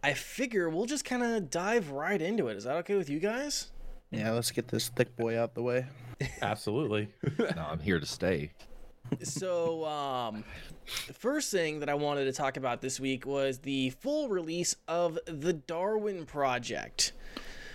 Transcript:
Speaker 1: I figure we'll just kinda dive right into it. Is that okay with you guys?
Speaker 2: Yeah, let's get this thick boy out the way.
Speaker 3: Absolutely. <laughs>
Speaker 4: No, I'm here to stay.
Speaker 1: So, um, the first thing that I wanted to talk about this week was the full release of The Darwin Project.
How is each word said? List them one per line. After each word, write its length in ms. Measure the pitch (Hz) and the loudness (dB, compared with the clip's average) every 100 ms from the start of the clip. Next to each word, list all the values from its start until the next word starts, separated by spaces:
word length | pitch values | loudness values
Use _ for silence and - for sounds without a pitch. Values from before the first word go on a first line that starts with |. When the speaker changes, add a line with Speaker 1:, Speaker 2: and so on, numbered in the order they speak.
Speaker 1:
I 100 | 143 | 2
figure 540 | 139 - - 262 220 170 | 2 -4 -2 0 2 2
we'll 200 | 160 233 | 2 0
just 180 | 285 - | -2 -2
kinda 340 | 247 240 226 | 0 2 2
dive 500 | 156 165 185 233 160 | 0 -2 2 2 2
right 280 | 139 160 202 | -2 0 2
into 280 | 165 220 127 | 2 2 0
it. 100 | 101 | -2
Is 60 | |
that 140 | 113 156 | -2 -2
okay 180 | 170 202 | 2 0
with 120 | 147 | 2
you 120 | 147 | 0
guys? 500 | 196 240 294 - - - - - _ | 0 0 -2 -4 -6 -8 -8 -10 _
Speaker 2:
Yeah, 220 | 113 110 | -2 2
let's 180 | 117 117 | 2 2
get 180 | - 117 | 0 0
this 200 | 113 - | 0 0
thick 260 | - 120 - | 2 2 2
boy 240 | 113 117 | 0 2
out 140 | 117 | 0
the 80 | - | 0
way. 240 | 120 123 131 - - - 131 - | 2 0 -2 -10 -14 -4 -4 0
Speaker 3:
Absolutely. 680 | 107 110 - 110 123 107 107 - | -2 0 0 0 2 0 0 -2
<laughs> 140 | 147 - 202 - | 0 2 2 2
Speaker 4:
No, 120 | 76 | -2
I'm 100 | 80 | -2
here 200 | 78 87 | 4 4
to 60 | 73 | 2
stay. 460 | - 87 85 76 - - - - - - - | 0 2 2 0 -8 -16 -14 -14 -14 -4 -4
Speaker 1:
So, 640 | - - 185 175 165 165 156 | -2 -4 0 2 2 0 -2
um, 580 | 151 139 127 117 107 110 - - - - - - | -2 0 0 -2 -4 -10 -12 -14 -14 -8 -6 -6
the 80 | |
first 380 | - 226 302 - | -2 0 0 2
thing 280 | 190 160 151 | 2 2 0
that 80 | 147 | 0
I 40 | |
wanted 320 | 147 147 143 135 | 2 2 2 2
to 80 | |
talk 240 | 131 135 131 | 2 0 0
about 240 | 127 117 | -2 0
this 180 | 131 - | -2 -2
week 280 | 135 131 135 | 0 0 0
was 320 | 139 135 131 | 2 2 0
the 320 | 135 135 131 | -2 2 0
full 360 | 127 277 302 277 | 0 0 0 2
release 480 | 185 160 170 175 - - | 0 0 0 0 -2 -2
of 320 | 165 175 160 - | 2 2 0 -6
The 260 | 156 156 | -2 0
Darwin 720 | 165 - 170 190 214 208 190 147 | 0 -2 -2 2 2 0 -2 -6
Project. 840 | 147 135 123 117 113 - - - - - - - - - | 2 2 2 0 -4 -4 0 0 0 -10 -10 -10 -10 -12